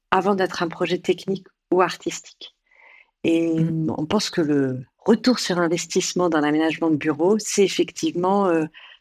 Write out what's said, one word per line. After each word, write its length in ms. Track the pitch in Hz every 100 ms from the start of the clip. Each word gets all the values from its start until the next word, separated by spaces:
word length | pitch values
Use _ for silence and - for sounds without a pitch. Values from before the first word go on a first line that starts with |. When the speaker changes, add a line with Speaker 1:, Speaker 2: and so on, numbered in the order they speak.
| -
Speaker 1:
avant 240 | 190 185
d'être 280 | 196 185 -
un 60 | 170
projet 300 | - 170 180
technique 480 | - 170 - 190 - _ -
ou 80 | 180
artistique. 720 | 175 - 175 - - - - _ _ _ - - _ _
Et 300 | 160 165 165
Speaker 2:
Mhm. 400 | 160 165 160 156 98
Speaker 1:
on 80 | 156
pense 240 | 208 -
que 100 | -
le 440 | 147 143 135 127 127 _
retour 340 | - 233 247 240
sur 200 | - 175
investissement 680 | 170 170 - 190 - 180 175
dans 120 | 160
l'aménagement 500 | 147 151 160 156 165
de 60 | 151
bureau, 400 | 156 143 175 214
c'est 240 | - -
effectivement, 840 | 185 - 170 - 165 165 185 202 196
euh, 180 | 165 156 - - -